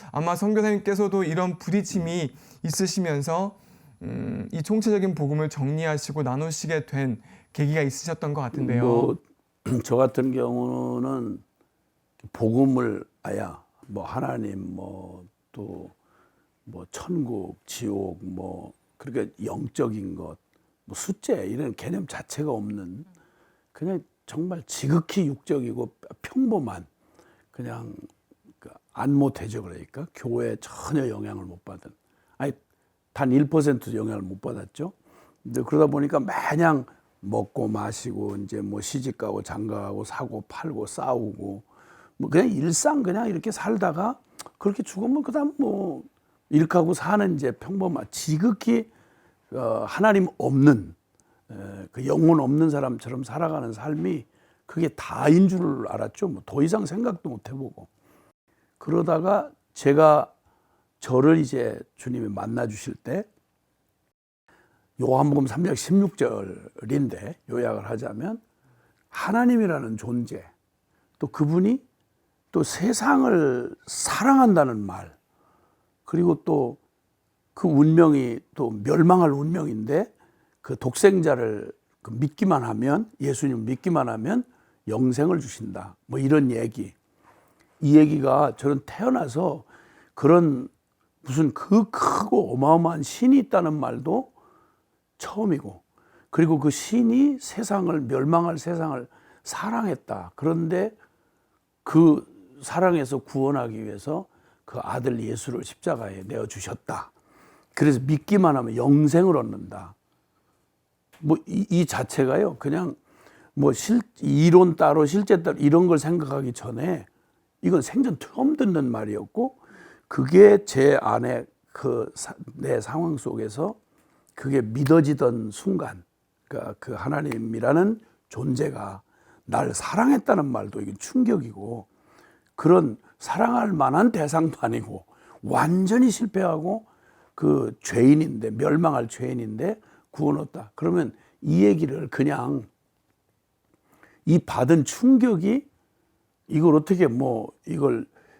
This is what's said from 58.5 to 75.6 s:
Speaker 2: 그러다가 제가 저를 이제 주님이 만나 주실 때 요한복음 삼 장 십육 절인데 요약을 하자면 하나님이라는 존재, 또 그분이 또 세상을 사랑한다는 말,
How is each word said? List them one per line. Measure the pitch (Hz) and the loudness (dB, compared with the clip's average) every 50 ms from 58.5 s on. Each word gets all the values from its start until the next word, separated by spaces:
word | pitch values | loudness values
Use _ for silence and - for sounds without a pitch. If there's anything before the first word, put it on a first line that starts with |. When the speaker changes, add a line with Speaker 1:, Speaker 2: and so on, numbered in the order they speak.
| _ _ _ _ _ - | _ _ _ _ _ -12
Speaker 2:
그러다가 | - - 160 170 170 170 165 160 170 185 208 208 294 285 _ _ _ _ | -6 -2 0 0 0 0 0 0 2 2 0 0 -2 -4 _ _ _ _
제가 | - - - 139 143 151 160 156 151 151 - - _ _ _ _ _ _ _ _ _ _ _ _ _ _ | -10 -4 0 2 4 8 8 8 8 6 4 0 _ _ _ _ _ _ _ _ _ _ _ _ _ _
저를 | - - 127 127 135 156 165 160 | -6 0 2 4 6 6 6 6
이제 | 147 127 - 127 120 110 - - - _ _ | 4 0 -2 -4 -4 -4 -6 -8 -12 _ _
주님이 | - - 127 123 120 113 104 | -14 -10 -8 -6 -6 -6 -6
만나 | 101 101 101 110 113 123 120 | -8 -8 -8 -6 -6 -4 -4
주실 | 110 107 101 - - - | -6 -8 -10 -12 -12 -14
때 | - - 117 135 190 220 _ _ _ _ _ _ _ _ _ _ _ _ _ _ _ _ _ _ _ _ _ _ _ _ _ _ _ _ _ _ _ _ _ _ - | -12 -8 -8 -6 -6 -8 _ _ _ _ _ _ _ _ _ _ _ _ _ _ _ _ _ _ _ _ _ _ _ _ _ _ _ _ _ _ _ _ _ _ -4
요한복음 | 127 123 131 131 143 147 143 143 135 | 0 2 4 4 4 4 4 2 2
삼 | 127 104 151 175 | 0 0 -2 0
장 | 196 - | 0 -2
십육 | - - - 180 196 202 180 - - | -2 0 2 4 4 4 2 2 0
절인데 | - 117 110 104 98 92 - - - - _ - - 110 135 143 139 117 95 87 98 127 170 _ _ - | -2 0 -2 -4 -8 -10 -12 -14 -18 -20 _ -12 -6 -2 0 0 0 0 -4 -6 -12 -12 -14 _ _ -8
요약을 | 120 120 120 113 110 104 104 104 | -6 -4 -2 -2 -4 -6 -6 -8
하자면 | 117 113 131 120 104 110 139 196 226 226 _ _ _ _ _ _ _ _ _ _ _ _ _ _ | -8 -8 -8 -8 -10 -8 -8 -8 -8 -8 _ _ _ _ _ _ _ _ _ _ _ _ _ _
하나님이라는 | - - - - 202 233 247 240 247 226 214 180 160 143 131 110 110 | -12 -8 -4 0 2 2 4 4 4 4 2 2 0 -2 -4 -6 -8
존재, | 104 - 123 120 120 120 113 120 98 - _ _ _ _ _ _ _ _ _ _ _ _ _ _ - | -8 -6 -4 -4 -4 -4 -6 -8 -14 -16 _ _ _ _ _ _ _ _ _ _ _ _ _ _ -8
또 | - 113 | -8 -6
그분이 | - - 156 147 165 175 185 214 247 269 - _ _ _ _ _ _ _ _ _ _ _ _ _ | -2 -2 0 2 2 2 2 2 2 0 -4 _ _ _ _ _ _ _ _ _ _ _ _ _
또 | - 156 | -2 -2
세상을 | 151 - - - 170 233 226 - 220 262 285 269 262 247 208 170 151 139 127 123 120 - - - _ | -2 -2 -4 -4 -2 -2 -2 0 2 2 2 4 4 4 4 4 4 2 0 -2 -4 -8 -12 -16 _
사랑한다는 | - - - - - - - 202 269 277 269 254 226 190 165 143 127 117 107 | -14 -10 -6 -6 -4 -2 0 2 4 6 6 6 6 6 6 4 2 0 -4
말, | 104 95 90 92 95 85 - _ _ _ _ _ _ _ _ _ | -6 -8 -8 -12 -14 -18 -20 _ _ _ _ _ _ _ _ _